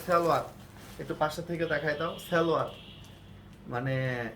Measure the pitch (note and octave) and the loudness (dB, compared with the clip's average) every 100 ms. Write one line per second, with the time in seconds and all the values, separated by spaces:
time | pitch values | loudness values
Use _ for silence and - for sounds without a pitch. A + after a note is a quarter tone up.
0 | F3+ E3+ E3+ C3+ - - - - - - | 4 4 6 4 0 -10 -16 -16 -14 -10
1 | D3 E3 D3+ - E3 E3 D#3+ D3 D#3 D3 | -6 0 0 0 -4 0 0 2 2 0
2 | E3 F#3 - E3+ E3 D3 B2 - - - | -2 -4 0 4 6 4 2 -4 -16 -18
3 | - - - - - - - B2 C3+ C3 | -18 -18 -18 -18 -18 -16 -6 -2 0 0
4 | C3 B2 A2+ | 0 -2 -4